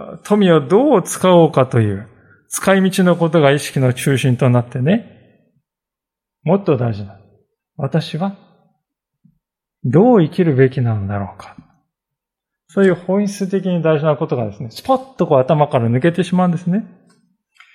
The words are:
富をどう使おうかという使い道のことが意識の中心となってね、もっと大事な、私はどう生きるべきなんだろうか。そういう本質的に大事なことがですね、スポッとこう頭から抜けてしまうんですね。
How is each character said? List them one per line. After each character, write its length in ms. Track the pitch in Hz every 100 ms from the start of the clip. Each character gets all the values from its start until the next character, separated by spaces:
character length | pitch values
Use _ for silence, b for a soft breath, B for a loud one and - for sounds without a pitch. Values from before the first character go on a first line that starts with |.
| - 165 -
富 260 | 208 190
を 80 | 160
ど 380 | 131 190 285 226
う 60 |
使 300 | 175 - 185
お 140 | 180 160
う 40 |
か 120 | 156 131
と 120 | 123
い 100 | 107
う 160 | 98 - _ b b b
使 260 | - - 190
い 160 | 190
道 140 | 190 180
の 100 | 175
こ 140 | 170
と 100 | 165
が 120 | 139
意 80 | 143
識 200 | - -
の 140 | 127
中 240 | 123 - 131
心 180 | 135 123
と 140 | 131
な 100 | 123
っ 80 | 120
て 120 | 131
ね、 680 | 131 220 - - _ _ _ _ _ _ _ _ _ _ _ _
も 120 | 151 196
っ 80 | 196
と 100 | 135
大 180 | 120
事 120 | 104 101
な、 120 | - _ _ _ _ _ -
私 400 | 139 165 156 151
は 180 | 196 196 _ _ _ _ _ _ _ _ _ _ _ _ _ _
ど 320 | 135 131 233 233
う 80 |
生 100 | 156
き 100 | -
る 120 | 170 131
べ 140 | 131
き 120 | 131
な 120 | 120
ん 140 | 107 98
だ 100 | 101
ろ 160 | 95 -
う 20 |
か。 180 | - - - _ _ _ _ _ _ _ _ _ _
そ 160 | -
う 20 | 196
い 40 |
う 60 | 175
本 320 | - 190 208
質 220 | 202 190
的 160 | 196 190
に 160 | 175
大 180 | 160 156
事 60 | 156
な 100 | 147
こ 120 | 160
と 80 | 135
が 100 | 110
で 80 |
す 100 | 98
ね、 60 | 120
ス 100 | -
ポ 120 | - 262
ッ 200 | 262 -
と 120 | 170
こ 80 | 143
う 20 |
頭 280 | 127 156 143
か 120 | 135
ら 100 | 117
抜 120 | 123
け 100 | 170
て 120 | 165
し 120 | 175 180
ま 100 | 180
う 20 |
ん 20 |
で 60 | 165
す 100 | -
ね。 180 | 190 - - _ _ _ _ _ _ b